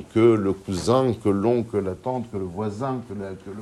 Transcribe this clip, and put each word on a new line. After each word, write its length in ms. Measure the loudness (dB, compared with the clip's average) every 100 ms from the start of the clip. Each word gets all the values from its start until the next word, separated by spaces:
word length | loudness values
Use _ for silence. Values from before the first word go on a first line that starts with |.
| -2
que 60 | 6
le 340 | 6 6 2
cousin, 600 | -2 -4 -2 2 2 2
que 160 | 0 0
l'oncle, 420 | 2 2 0 0
que 60 | -2
la 160 | -4
tante, 380 | -6 -6 -6 -6
que 60 | -8
le 80 | -8
voisin, 560 | -6 -6 -4 -6 -6 -8
que 60 |
la, 160 | -10 -10
que 260 | -12 -14
le 60 | -14